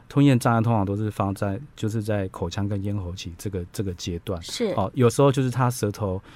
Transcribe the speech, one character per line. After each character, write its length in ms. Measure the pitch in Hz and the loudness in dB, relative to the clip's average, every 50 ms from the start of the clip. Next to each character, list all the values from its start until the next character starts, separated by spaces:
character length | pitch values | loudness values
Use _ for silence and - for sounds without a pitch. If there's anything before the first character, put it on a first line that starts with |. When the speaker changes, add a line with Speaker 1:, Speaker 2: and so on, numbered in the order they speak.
| - - | -18 -2
Speaker 1:
吞 180 | - 143 143 | 2 4 6
咽 140 | 143 131 117 | 6 6 6
障 160 | - 127 117 | 6 4 4
碍 60 | 117 | 4
通 120 | 110 113 117 | 4 4 4
常 100 | 107 95 | 2 2
都 120 | 98 101 | 2 0
是 160 | 101 110 107 | 0 -2 -2
放 240 | - - 104 98 98 | -2 0 0 0 0
在， 240 | 95 107 101 98 101 147 - - | -2 -2 -2 -2 -4 -8 -12 -10
就 120 | - - 107 | -6 -4 -2
是 120 | 101 117 | -2 -2
在 260 | 104 107 107 104 95 95 | -2 0 0 -2 -2 -4
口 200 | - - 95 87 | -4 -6 -6 -4
腔 180 | - 104 101 101 | -2 -2 -2 -2
跟 140 | 104 98 | -2 -2
咽 160 | 98 104 101 101 | -2 -2 -4 -4
喉 160 | 92 87 90 | -4 -6 -8
期 220 | 95 - 90 82 - | -8 -10 -12 -10 -10
这 140 | - 107 | -8 -6
个， 120 | 95 92 87 - | -6 -6 -6 -6
这 120 | - - 104 | -6 -6 -4
个 100 | 98 87 | -4 -6
阶 240 | - - - 85 85 | -6 -6 -6 -6 -6
段。 220 | - - 95 82 | -6 -6 -8 -8
Speaker 2:
是。 320 | 85 - - - 240 208 175 113 | -8 -8 -6 -4 -4 -2 0 0
Speaker 1:
哦， 120 | 95 - - | -2 -2 2
有 120 | 143 123 117 | 2 2 4
时 140 | - - | 4 6
候 100 | 139 139 | 4 4
就 120 | 127 139 131 | 4 4 0
是 80 | 127 | 0
他 180 | 120 131 131 123 | 0 0 0 0
舌 220 | 123 - - 104 | 0 0 -2 -4
头 280 | 101 - 110 98 92 98 - - - | -2 -2 -4 -4 -4 -4 -8 -12 -18